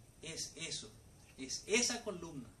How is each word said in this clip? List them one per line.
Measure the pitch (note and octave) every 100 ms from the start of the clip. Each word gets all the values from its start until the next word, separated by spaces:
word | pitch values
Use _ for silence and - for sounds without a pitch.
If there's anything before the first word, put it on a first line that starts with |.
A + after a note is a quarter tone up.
| - -
es | D#3+ D#3 - C#3+
eso, | E3 - G#2+ - - - - -
es | C3 - -
esa | A3+ A#3+ B3
columna | G#3+ F3 E3+ D3 A#2 -